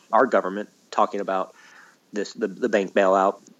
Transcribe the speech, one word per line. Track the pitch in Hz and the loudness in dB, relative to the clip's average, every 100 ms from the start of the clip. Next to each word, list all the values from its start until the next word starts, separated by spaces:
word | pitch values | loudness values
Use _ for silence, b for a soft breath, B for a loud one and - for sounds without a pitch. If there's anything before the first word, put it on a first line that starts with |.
| _ | _
our | 113 127 | 2 4
government | 104 92 101 104 _ _ | 2 0 -4 -8 _ _
talking | - 104 101 | -2 -2 -2
about | 95 95 - b b b b b _ | -4 -4 -6 b b b b b _
this, | 104 95 | -8 -8
the, | - 107 | -6 -8
the | 90 117 | -4 -2
bank | 107 92 | 0 0
bailout, | - 95 95 95 - - _ | 2 4 4 2 0 -8 _